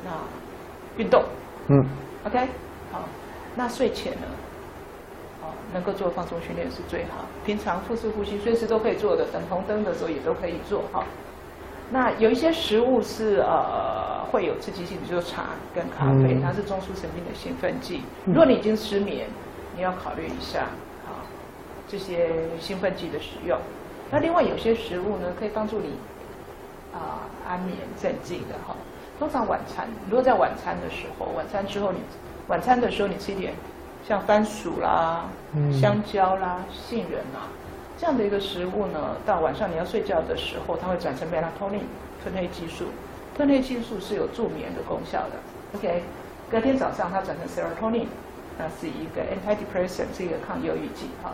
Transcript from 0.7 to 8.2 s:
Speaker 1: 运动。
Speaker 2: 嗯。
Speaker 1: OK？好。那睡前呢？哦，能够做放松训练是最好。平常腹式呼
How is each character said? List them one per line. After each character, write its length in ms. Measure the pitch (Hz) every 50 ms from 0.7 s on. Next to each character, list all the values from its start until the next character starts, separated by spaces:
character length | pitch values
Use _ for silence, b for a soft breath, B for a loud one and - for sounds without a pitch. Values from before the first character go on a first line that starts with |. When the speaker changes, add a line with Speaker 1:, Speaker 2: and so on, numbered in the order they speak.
| - - - - - -
Speaker 1:
运 80 | 226 185
动。 140 | 214 240 - - - - - - - - - -
Speaker 2:
嗯。 120 | 139 139 - - - - - - - - -
Speaker 1:
OK？ 200 | 214 220 254 254 262 - - - - - - - -
好。 80 | - 180 185 175 - - - - - - - - -
那 100 | 233 247 233
睡 200 | 226 - 269 214 -
前 180 | - - - -
呢？ 120 | - - - - - - - - - - - - - - - - - - - - - - - - -
哦， 60 | - 156 156 139 - - 175
能 80 | 180
够 120 | 180 196 196
做 160 | - 196 -
放 180 | - - 175 170
松 100 | 170 170
训 120 | 170 - 170 170
练 120 | 170 170
是 120 | - - - -
最 160 | - - -
好。 180 | - - - - - - - -
平 120 | - 208 208
常 220 | - 214 175 180 -
腹 120 | - 240
式 140 | 226 - 220
呼 120 | 208 214